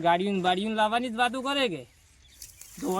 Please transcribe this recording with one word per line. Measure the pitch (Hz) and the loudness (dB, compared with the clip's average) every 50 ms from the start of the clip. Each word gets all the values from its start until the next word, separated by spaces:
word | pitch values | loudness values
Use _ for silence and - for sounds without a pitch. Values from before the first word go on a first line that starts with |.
| 165 | 4
ગાડીયું | 170 170 175 196 202 202 185 | 4 4 4 2 0 0 0
ને | 175 | 2
બાડીયું | 180 185 185 208 220 220 220 | 2 2 2 0 -2 0 0
લાવવાની | 214 214 220 240 247 254 220 | 2 2 2 0 -2 -2 -2
જ | 226 | 0
વાતો | 247 247 233 262 240 | 0 0 -2 -2 -4
કરે | 277 277 285 269 233 165 | -2 0 0 0 0 -2
કે. | 135 120 - _ _ _ _ _ _ - - - - - - - - - - - - | -4 -10 -14 _ _ _ _ _ _ -20 -20 -20 -20 -20 -20 -20 -20 -20 -20 -14 -8
જુઓ | 214 285 185 | -4 -2 -2